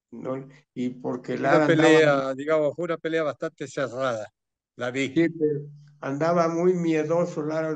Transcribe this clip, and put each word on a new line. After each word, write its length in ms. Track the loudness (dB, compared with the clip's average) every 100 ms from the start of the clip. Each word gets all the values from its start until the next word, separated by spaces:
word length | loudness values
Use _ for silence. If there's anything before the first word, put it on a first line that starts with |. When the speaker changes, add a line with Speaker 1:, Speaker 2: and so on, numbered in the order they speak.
| _
Speaker 1:
no, 360 | -12 -8 -8 -10 -20 _
y 160 | -6 -6
porque 460 | -6 -8 -8 -6 -2
Speaker 2:
Una 200 | 2 4
Speaker 1:
Lara 60 | 4
andaba 340 | 6 6 8
Speaker 2:
pelea, 340 | 6 4 0 -4
digamos, 400 | 0 2 2 -2
fue 100 | -4
una 120 | -4
pelea 260 | -2 -2
bastante 440 | -2 -4 -8 -8 -10
cerrada, 600 | -6 -6 -4 -4 -4 -8 _ _ _ _ -10
la 160 | -6
vi. 240 | -4 -2 0
Speaker 1:
Sí, 120 | 0
pero 320 | 0 -2 -2 -8 -16 -20 _
andaba 480 | -8 -2 0 2 2
muy 260 | 2 2
miedoso, 680 | 2 0 0 0 0 -2 -4
Lara, 320 | -4 -4 -4